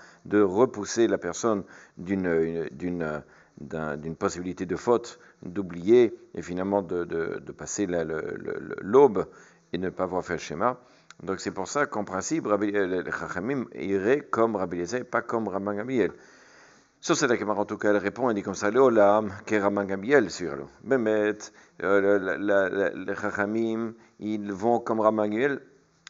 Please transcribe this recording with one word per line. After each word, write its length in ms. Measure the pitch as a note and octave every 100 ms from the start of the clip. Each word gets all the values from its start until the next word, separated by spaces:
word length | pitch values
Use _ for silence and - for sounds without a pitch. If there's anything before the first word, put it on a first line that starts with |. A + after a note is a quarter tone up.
| - - -
de 160 | G#2
repousser 680 | G2+ F#2 B2 G#2 F#2+ - A2+
la 100 | F#2+
personne 460 | F2 E2 A#2 G#2 - - - -
d'une, 280 | F2 G2 F2+
une, 440 | E2 E2 E2 D#2+
d'une, 520 | C#2 F2 F2 D#2 D2+ - - _ -
d'un, 380 | C#2+ E2 D#2 D2
d'une 180 | D2+ D#2+
possibilité 500 | G2 E2+ F2+ F2 F2+
de 100 | F2+
faute, 440 | - A#2 A#2 - - _
d'oublier, 760 | - F2+ F#2 F2 F2 A#2+ A#2 - - -
et 60 |
finalement 400 | E2 F2+ F#2+ G2+
de, 240 | F2 F2 E2+
de, 340 | E2 E2 F2
de 120 | -
passer 340 | C#2+ D#2 - G2+
la, 180 | F2
le, 180 | D#2+ D#2+ - -
le, 240 | G1+ -
le, 160 | - -
l'aube 440 | F2+ A#2+ C#3+ F#2 E2+ - - _ _
et 60 | F2+
ne 120 | F2+
pas 140 | D#2+
avoir 200 | F#2 F2+
fait 100 | F2
le 60 | E2+
schéma. 400 | - D2+ A2+ B2+ _ _ _ -
Donc 160 | F2 F#2+
c'est 120 | -
pour 160 | F2+ F#2
ça 180 | C#3+ C#3
qu'en 180 | A2+
principe, 420 | G2 F#2 F#2+ D#3+ A#2
Rabbi, 240 | G#2 G#2 G#2
euh, 260 | F#2 F#2
les 80 | C#2+
Chachamim 540 | - E2 F2 G2+ C#3 A#2
iraient 480 | - D#2+ G2 F#2+ C#3+
comme 340 | C#3 - A2+ G#2
Rabbi 220 | F#2 F2
Eliezer, 280 | F2 B2 B2
pas 160 | A#2
comme 260 | - A#2 G#2+
Rabban 260 | F#2 G2+
Gamliel. 380 | G2+ A#2 C3+ F2+ - - - - - - _ _ _
Sur 140 | - D#3+
cette 200 | C#3+ A2+
Gemara, 220 | G2+ G2+
en 60 | G#2
tout 120 | G#2
cas, 120 | G#2+
elle 80 | G#2
répond, 320 | F#2+ G2 B2+
elle 60 | G#2
dit 80 |
comme 120 | G2 F#2+
ça, 160 | G#2
Leolam, 580 | A#2 C3+ A2+ G2+ G#2 G#2+ G2 -
ke 100 | G#2+
Rabban 280 | G2+ G2+
Gamliel, 480 | G2 G2 G2+ C#3+ G2
sur 240 | - F2 C#2+
le 80 | C#2 - -
Bémet, 520 | C3+ A2 G#2+ G#2 G#2 - - - _
euh, 160 | F2+ G2
le, 180 | G2 G2+
la, 200 | F#2+ D#2
la, 320 | G2+ G2 F#2+
la, 200 | G2 F#2+
les 240 | - F#2+ G2
Chachamim, 760 | G#2 G2+ G2+ A2 A2+ A2+ A2+ A2+ - _
ils 340 | G#2 G#2+ G2+
vont 260 | F#2+ A2 A#2+
comme 220 | A#2 A2+
Rabban 220 | G#2+ A2
Gamliel. 360 | G#2 G#2+ C#3 C3+ - _ _ _ -